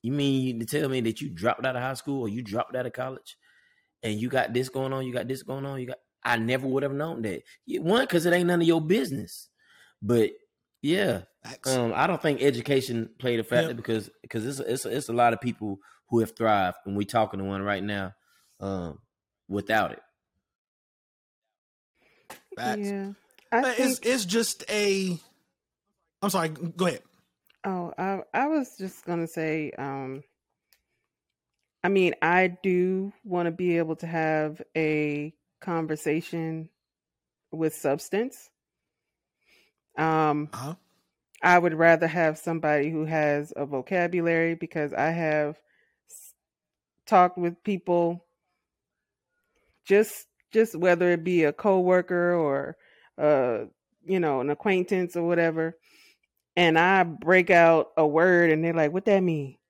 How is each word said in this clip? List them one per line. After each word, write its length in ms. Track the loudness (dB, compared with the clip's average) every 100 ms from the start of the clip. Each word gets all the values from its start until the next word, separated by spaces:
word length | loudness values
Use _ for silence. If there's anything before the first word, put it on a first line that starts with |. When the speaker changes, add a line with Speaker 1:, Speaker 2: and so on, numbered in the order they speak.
Speaker 1:
You 60 | -4
mean 480 | -2 0 0 -2 -4
to 80 | -4
tell 220 | -2 -2
me 120 | -2
that 180 | -2 -4
you 80 | -10
dropped 360 | -4 -2 -2
out 120 | -4 -4
of 60 |
high 120 | -6
school 280 | -8 -6 -4
or 60 | -4
you 140 | -6
dropped 320 | -6 -6 -4
out 120 | -6 -6
of 60 |
college 440 | -8 -10 -10 -18 -20 _ _ _ _ _ _
and 180 | -6 -4
you 80 | -2
got 240 | -2 0
this 160 | -2 -4
going 240 | -4 -4
on, 140 | -6 -6
you 60 |
got 160 | -6 -6
this 160 | -8
going 200 | -8 -10
on, 140 | -8 -10
you 60 | -10
got," 120 | -14 _ _
I 140 | -2 -2
never 280 | 0 -2 0
would 160 | -2
have 100 | -2
known 300 | -4 -6 -6
that. 200 | -6 -6 _ _ -8
You, 160 | -4
one, 220 | 0 0 2
'cause 180 | 0 2
it 60 |
ain't 160 | 2 2
none 120 | 2
of 40 | 4
your 140 | 2
business. 680 | 2 0 0 -6 -10 -16 -20 _ _ _ _ _
But 280 | 0 2 2 -2 _ _ _ _
yeah, 380 | -2 0 0 -2 -8 _
Speaker 2:
Facts. 260 | -20 -8 -2
Speaker 1:
um, 220 | 0 0
I 140 | 0 0
don't 120 | 0
think 220 | 0 2
education 680 | 0 0 0 -2 0 -6 -6 _
played 180 | -2 -2
a 60 |
factor 240 | 0 0 -2
Speaker 2:
Yep. 80 | -6
Speaker 1:
because, 340 | -4 -4 -4 _ -10
'cause 160 | -8
it's, 140 | -6 -8
it's, 260 | -6 -4 -4
it's 220 | -6 -4
a 40 |
lot 200 | 2 2
of 80 | 2
people 380 | -4 -6 -8 -10 _ _ _
who 100 | 0
have 160 | 0
thrived, 440 | 0 2 2 2 -4
and 120 | -8 -6
we 80 |
talking 340 | -2 0 -2 -4
to 60 |
one 180 | -6 -4
right 220 | -4 -4
now, 280 | -4 -6 -8 -12 _ _ _ _
um, 400 | -8 -8 -8 -14 _ _ _ _ _
without 440 | -8 0 0 0
it. 100 | -6 _ _ _ _ _ _ _ _ _ _ _ _ _ _ _ _ _ _ _ _ _ _ _ -20 _ -8
Speaker 2:
Facts. 240 | -6 -4
Speaker 3:
Yeah. 320 | -6 -6 -10 -14 _ _ _
I 80 | -2
Speaker 2:
But 160 | 0 0
it's, 200 | -2 0
Speaker 3:
think 60 | -2
Speaker 2:
it's 100 | -2
just 400 | 0 -2 -2 -6 -6
a, 480 | -2 0 0 -2 -6 _ _ _ _ _ _ _ _ _ _
I'm 100 | -2
sorry, 180 | 0 -2
g-, 220 | -6 -10 -2
go 100 | -2
ahead. 160 | -2 _ _ _ _ _ _
Speaker 3:
Oh, 280 | -8 -6 -8 -6
I, 260 | -6 -6 -4
I 140 | -2 0
was 280 | -2 -4 -10
just 280 | -12 -12
gonna 240 | -6 -4 -4
say, 420 | -4 -4 -4 -6 -8
um, 460 | -10 -8 -10 -12 -16 _ _ _ _ _ _ _ _ _ _ _ _ _ _ _
I 40 | 0
mean, 260 | 2 2 2
I 380 | 2 4 2 0
do 500 | 0 2 2 0 -6 -12
wanna 280 | -6 -2 -2
be 260 | -2 0 0
able 160 | -2 -4
to 100 | -6
have 540 | -2 0 0 -2 -6 -8 -2
a 560 | 0 0 -2 -4 -8 _ _ _
conversation 1080 | -6 -4 -4 -4 -2 -2 -4 -8 -6 -8 -12 _ _ _ _ _ _ _ _
with 220 | -4 -4
substance. 760 | -2 -2 -2 -4 -4 -4 -8 -20 _ _ _ _ _ _ _ _ _ _ _ _ _ _ -4
Um, 520 | 0 2 2 0 -4
Speaker 2:
Uh-huh. 220 | -10 -12 -12 _ _ _ _ _ _
Speaker 3:
I 140 | 6 6
would 160 | 6
rather 320 | 4 6 6 4
have 300 | 2 0 0
somebody 520 | -4 -2 2 2 2
who 140 | -2
has 480 | -2 0 2 0 -2 -8
a 80 | -6
vocabulary 880 | -6 -2 -2 0 0 0 2 0
because 380 | -2 -6 -6 -4
I 180 | -2 -2
have 460 | 0 0 0 -2 -6 _ _ _ _ _
s-, 240 | -20 -20 _ _ _ _ _ _ _ 2
talked 300 | 6 6 2
with 240 | -4 -4
people, 600 | -4 -4 0 2 2 -2 _ _ _ _ _ _ _ _ _ _ _ _ _ _ _ _
just, 420 | 2 4 4 -2 -20 _ _
just 220 | 2 2 2
whether 340 | 2 4 4
it 140 | 2
be 180 | 2 4
a 80 | 2
coworker 800 | 2 2 4 4 2 2 0 2
or, 420 | 2 0 0 -4 -12 _ _ _ 0
uh, 480 | 2 4 2 -2 -6 _ _ _
you 160 | -4 0
know, 200 | 0 0
an 100 | -2
acquaintance 640 | -2 0 0 0 -2 -2 -2
or 100 | 0
whatever, 500 | 2 2 0 -4 -6 _ _ _ _ _ _ _
and 240 | 2 4 6
I 240 | 4 4
break 480 | 2 -2 4 4 6
out 400 | 6 8 6 2 2
a 100 | 2
word 440 | 4 4 6 6
and 120 | 4
they're 120 | 2
like, 180 | 0 0
"What 140 | 0 2
that 140 | 2
mean?" 360 | 2 -2 -6 -14